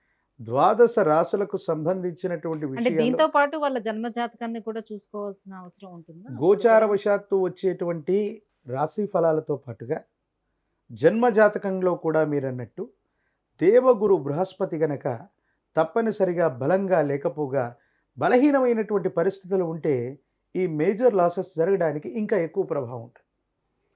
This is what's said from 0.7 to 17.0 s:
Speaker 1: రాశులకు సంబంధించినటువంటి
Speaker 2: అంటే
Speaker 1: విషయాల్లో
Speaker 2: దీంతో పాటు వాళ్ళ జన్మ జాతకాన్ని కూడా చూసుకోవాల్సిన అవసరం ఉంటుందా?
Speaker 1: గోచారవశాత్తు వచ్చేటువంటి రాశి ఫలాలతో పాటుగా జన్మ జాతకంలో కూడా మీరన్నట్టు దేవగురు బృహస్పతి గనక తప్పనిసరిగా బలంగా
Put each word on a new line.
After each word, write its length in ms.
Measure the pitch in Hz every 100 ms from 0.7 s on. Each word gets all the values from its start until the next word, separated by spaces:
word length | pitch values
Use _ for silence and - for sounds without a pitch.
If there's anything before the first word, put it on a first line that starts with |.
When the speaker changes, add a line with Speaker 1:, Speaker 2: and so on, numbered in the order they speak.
| 220 233 233
Speaker 1:
రాశులకు 580 | 170 156 170 196 202 185
సంబంధించినటువంటి 1080 | - 156 156 190 180 160 180 170 165 160 147
Speaker 2:
అంటే 140 | 135
Speaker 1:
విషయాల్లో 240 | 240 240
Speaker 2:
దీంతో 240 | 233 254 311
పాటు 300 | 294 285 311
వాళ్ళ 220 | 285 254
జన్మ 280 | 208 220 233
జాతకాన్ని 540 | 226 240 - 233 233
కూడా 200 | 226 220 220
చూసుకోవాల్సిన 600 | 208 - 208 202 196 196
అవసరం 400 | 190 180 _ 190
ఉంటుందా? 360 | 175 165 165 190
Speaker 1:
గోచారవశాత్తు 1040 | 120 160 202 226 220 220 202 208 202 202 196
వచ్చేటువంటి 1040 | 185 180 190 175 175 170 151 190 208 220 _ _ 139
రాశి 380 | 131 156 - 202
ఫలాలతో 500 | - 165 156 - 139
పాటుగా 460 | - 113 113 156 - _ _ _ _ _ _ _ _
జన్మ 380 | 107 151 220 240
జాతకంలో 640 | 208 208 208 196 190 180 170
కూడా 300 | 160 156 151
మీరన్నట్టు 640 | 147 131 127 117 - 233 _ _ _ _ _ _ _
దేవగురు 540 | 185 233 254 233 208 185
బృహస్పతి 640 | 139 143 185 - 190 165
గనక 300 | 151 135 147 120 - _ _ _ _ 156
తప్పనిసరిగా 720 | 165 233 226 202 185 170 165
బలంగా 540 | 127 131 185 196 180